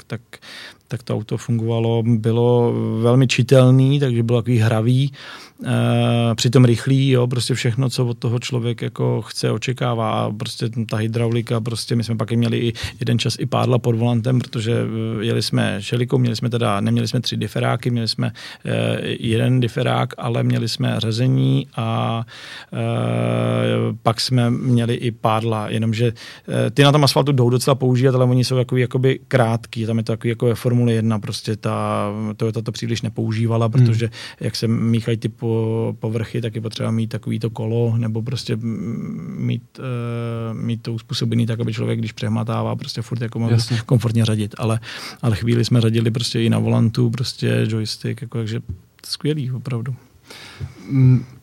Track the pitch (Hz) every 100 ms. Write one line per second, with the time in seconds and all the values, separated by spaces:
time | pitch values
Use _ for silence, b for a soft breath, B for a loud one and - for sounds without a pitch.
0 | - 113 - - B B B B - 110
1 | - 113 107 117 - 117 113 117 113 117
2 | 113 113 113 117 120 123 120 117 110 113
3 | 117 127 127 - 120 131 127 131 131 143
4 | 139 117 117 120 113 120 107 110 113 127
5 | 139 B B B B - 139 117 120 120
6 | 120 117 117 110 123 131 123 117 135 135
7 | 135 123 123 123 - 123 123 110 131 -
8 | 123 117 117 120 - 123 117 113 123 -
9 | 127 120 104 - 123 113 - 127 127 113
10 | 110 113 113 107 - - 117 120 110 110
11 | 113 113 117 120 113 117 113 113 - 120
12 | 113 110 107 117 117 117 117 113 B -
13 | 123 120 120 - 123 113 117 123 123 113
14 | 120 120 113 127 - 123 110 117 113 113
15 | 110 113 113 117 - 123 107 98 104 120
16 | 123 135 123 117 120 117 113 101 110 117
17 | 117 127 - 113 107 123 123 127 135 120
18 | 113 - 120 113 B B - 113 113 117
19 | 113 113 123 113 123 127 120 - 123 123
20 | 127 - 123 120 123 120 117 - 123 113
21 | 110 110 131 131 131 135 139 - 113 113
22 | 117 113 113 B B B B 120 117 117
23 | 117 117 117 117 117 117 117 117 113 110
24 | 120 107 - 127 120 123 131 120 117 123
25 | 123 110 113 110 113 110 104 113 113 110
26 | 120 113 B B - 120 120 117 143 147
27 | 139 151 139 139 120 123 147 135 131 123
28 | 135 127 123 127 120 127 123 127 123 135
29 | 131 135 - 127 113 113 - 117 110 113
30 | 110 110 117 113 123 110 127 120 120 113
31 | 113 107 104 107 - 107 107 107 107 107
32 | 104 104 110 107 113 113 110 107 117 117
33 | 113 - 113 110 113 113 113 127 120 113
34 | 113 B B B 120 - 113 113 113 113
35 | 117 113 113 113 117 113 113 113 113 110
36 | 113 113 113 120 117 110 107 - 110 113
37 | 110 110 - 113 113 110 110 117 117 117
38 | 113 110 113 123 - 113 117 101 113 110
39 | - 85 - 65 123 120 - - 131 120
40 | 120 117 117 117 113 110 113 113 117 113
41 | - - 117 117 117 113 117 107 117 113
42 | 113 - 110 113 113 113 110 113 - -
43 | - 120 117 117 117 117 - 117 - 131
44 | 117 113 107 107 101 - 110 113 B B
45 | B B 123 101 117 117 107 123 113 113
46 | 113 113 - 117 113 110 113 117 117 113
47 | 120 120 117 - 117 117 113 110 107 -
48 | 117 113 117 117 110 113 - - - _
49 | - - 147 156 127 123 120 117 117 123
50 | - _ B B B B B B - 135
51 | 131 127 - -